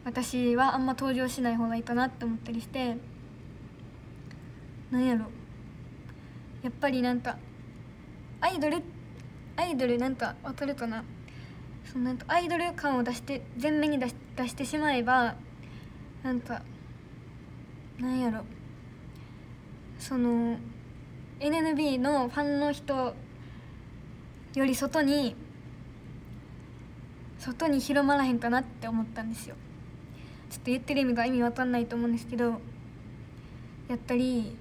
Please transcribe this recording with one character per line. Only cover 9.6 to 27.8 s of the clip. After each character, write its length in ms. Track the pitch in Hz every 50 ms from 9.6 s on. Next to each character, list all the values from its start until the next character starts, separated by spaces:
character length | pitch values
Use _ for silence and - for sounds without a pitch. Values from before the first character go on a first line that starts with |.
| 339
イ 120 | 349 320 254
ド 100 | 254 247
ル、 100 | 240 240
な 120 | 247 262
ん 80 | 262 247
か、 180 | 240 202 - - -
わ 100 | 277 262
か 120 | - 294
る 100 | 277 285
か 100 | 277 247
な？ 200 | 233 220 226 220 - - - - - - - - - - - - - - - -
そ 120 | - - 262
の 60 | 247
な 100 | 254 254
ん 40 | 254
か 80 | - -
ア 120 | 302 349
イ 100 | 349 339
ド 80 | 349 330
ル 160 | 339 349 339
感 240 | - - 294 269 247
を 60 | 240
出 100 | 240 247
し 100 | - -
て、 180 | - 277 254 - - - 240
前 100 | 233 302
面 200 | 302 302 - 202
に 80 | - 277
出 100 | 247 240
し-、 60 | 240 - - - -
出 120 | - 254 240
し 40 | -
て 120 | - 277
し 120 | - - 302
ま 160 | 302 302 277
え 80 | 247
ば、 340 | 233 233 254 262 240 233 - - - - - - - - - - - - - - - - - - -
な 100 | 262 254
ん 80 | 240
か、 200 | 233 - 240 - - - - - - - - - - - - - - - - - - - - - - - - - - - - -
な 80 | 240 254
ん 120 | 254 254
や 120 | 254 240
ろ、 120 | 220 220 - - - - - - - - - - - - - - - - - - - - - - - - - - - - - - - -
そ 180 | - - 269 254
の、 400 | 240 240 233 233 233 233 233 226 - - - - - - - - - - - - - - - -
エ 100 | 277 294
ヌ 80 | 302 330
エ 40 |
ヌ 140 | 311 320 311
ビ 200 | 277 311 294 269
ー 40 | 254
の 300 | 247 277 302 285 254 247
フ 100 | 247 294
ァ 40 | 294
ン 160 | 285 285 285
の 120 | 285 294
人 440 | 285 - - - 277 262 254 247 - - - - - - - - - - - - - - - - - - - - - - - - - - - - -
よ 100 | 269 269
り 100 | 262 262
外 260 | 240 277 277 - 320
に、 340 | 302 269 285 294 277 233 - - - - - - - - - - - - - - - - - - - - - - - - - - - - - - - - - - - - - - - - - -
外 280 | - 262 247 - 320 320
に 120 | 285
広 280 | 269